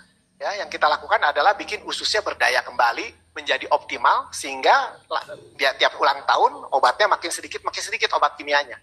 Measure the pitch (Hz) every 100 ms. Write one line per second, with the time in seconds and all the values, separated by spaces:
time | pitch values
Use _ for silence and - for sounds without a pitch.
0 | - _ _ _ 147 202 156 160 151 147
1 | 147 214 151 147 175 202 - 214 - -
2 | - 214 202 - 120 123 - - 120 -
3 | 226 - _ 156 143 131 - 147 - 135
4 | 139 226 262 - 143 135 156 269 262 -
5 | _ 156 - - - - 139 - 139 -
6 | 147 139 135 135 240 277 - 139 135 -
7 | 202 165 170 160 151 - - 196 196 226
8 | 214 156 147 - 147 143 139 113